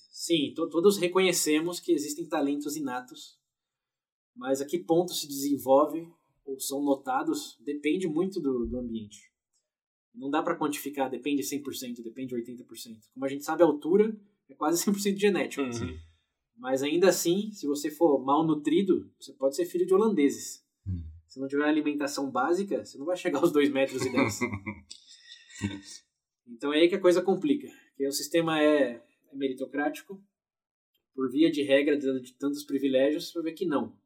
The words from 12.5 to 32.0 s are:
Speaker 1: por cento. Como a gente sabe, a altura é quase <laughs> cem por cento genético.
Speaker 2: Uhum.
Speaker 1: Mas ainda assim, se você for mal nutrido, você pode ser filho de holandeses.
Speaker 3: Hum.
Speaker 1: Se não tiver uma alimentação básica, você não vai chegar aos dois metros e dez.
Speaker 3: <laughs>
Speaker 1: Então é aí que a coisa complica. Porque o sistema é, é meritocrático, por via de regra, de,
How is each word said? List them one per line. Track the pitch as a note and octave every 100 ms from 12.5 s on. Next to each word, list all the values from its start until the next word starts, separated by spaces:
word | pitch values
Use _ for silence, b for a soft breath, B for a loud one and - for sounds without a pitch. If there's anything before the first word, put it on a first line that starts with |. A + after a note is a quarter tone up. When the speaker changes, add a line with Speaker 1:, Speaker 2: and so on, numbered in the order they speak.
| B2
Speaker 1:
por | - A2+
cento. | A#2+ A2 _
Como | -
a | C3+
gente | C#3+
sabe, | C#3+ D#3+
a | E3+
altura | D3+ D3+ G3 G#3+ A3 - _ _
é |
quase | C3+ D3+ E3+
<laughs> |
cem | -
por | G3+
cento | G3+ G3
genético. | G#3 F3 C3+ -
Speaker 2:
Uhum. | C3 A#2 F#2+ D#2+ - _ _ _ _ A2+
Speaker 1:
Mas | B2+ C3+
ainda | C#3+ E3 F#3
assim, | E3+ E3+ F#3 A3
se | - C#3+
você | D3 D#3
for | - E3+ C3+
mal | C3 D3 E3
nutrido, | D3 - E3 G3 B2+ - _
você | -
pode | - C3+ C#3+
ser |
filho | F3 F3 F3+
de |
holandeses. | F#3+ A3 E3+ C#3 A#2 - - _ _ G2
Speaker 3:
Hum. | F2+ D#2+ - _
Speaker 1:
Se | C3
não | C3+
tiver | C#3+
uma | D3+
alimentação | D#3 D3 C#3+ C#3+ - C#3
básica, | B2+ C#3 F3 G3 C3+
você | - C3
não | D3
vai | F3+
chegar | F3+ C#3
aos | E3
dois | D3 C#3+
metros | C3+ C3+ C3
e | B2+
dez. | C3+ A#2+ G#2
Speaker 3:
<laughs> | A#2+ G2 G2+ G2 - B B B B B B B G#2 G2 - - _ _ _ _ -
Speaker 1:
Então | A#2 C#3+
é | D3
aí | E3+
que | G3
a |
coisa | F3+ F3
complica. | F3+ F#3 D3 B2+ A#2+ B B
Porque | - C#3
o |
sistema | C#3 D3 E3+ E3 D#3
é, | D3+ D3 B2+ A#2 - _ _
é |
meritocrático, | C#3 C3+ B2+ C3 C#3+ D3 D3 - G3 _ _ _ _ _ _ _ _ _
por | C3+ C3
via | C3 E3
de | D3+
regra, | C3+ C#3 D3
de, | C#3+